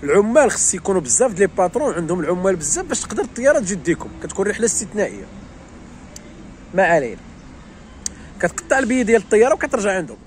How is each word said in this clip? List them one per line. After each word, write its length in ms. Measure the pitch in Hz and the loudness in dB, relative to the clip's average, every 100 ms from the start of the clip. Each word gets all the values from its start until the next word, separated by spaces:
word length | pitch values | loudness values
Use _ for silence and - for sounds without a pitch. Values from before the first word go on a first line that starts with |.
العمال 480 | 143 180 208 262 269 | 2 4 6 6 4
خص 240 | - - | 2 -2
يكونوا 260 | 185 175 185 | -2 0 -2
بزاف، 320 | 156 - 247 | 2 2 2
د 60 | 185 | 2
لي 80 | 190 | 0
باترون 480 | - 180 233 285 | 2 0 0 -2
عندهم 260 | 165 160 180 | -2 -2 -2
العمال 360 | 151 180 190 185 | -2 0 0 0
بزاف 280 | 151 349 | -2 -4
باش 160 | 359 247 | -4 -6
تقدر 220 | - 220 | -6 -6
الطياره 360 | 285 - 262 302 | -6 0 2 2
تجي 160 | 185 | 0
ديكم، 340 | 196 147 165 - - | -4 -4 -4 -6 -12
كتكون 240 | - - 196 | -8 -4 -4
رحله 180 | 202 | 0
استثنائيه. 600 | 220 - 202 208 185 101 90 - - - - - - - - - - - - - - | -2 -2 -4 -4 -4 -6 -16 -18 -18 -20 -20 -20 -20 -20 -20 -20 -20 -20 -20 -20 -6
ما 80 | 175 | 0
علينا، 380 | 175 165 123 92 - - - - - - - - - - - - | 4 4 0 -8 -16 -20 -20 -20 -20 -20 -20 -14 -14 -14 -18 -4
كتقطع 380 | - - - 269 | -4 -4 -2 0
البي 240 | 240 254 | 2 0
ديال 200 | 220 226 | 2 2
الطياره 320 | - 214 247 | 4 4 6
وكترجع 420 | - 302 247 202 190 | 4 -2 -2 0 -2
عندهم، 200 | 156 - | -4 -12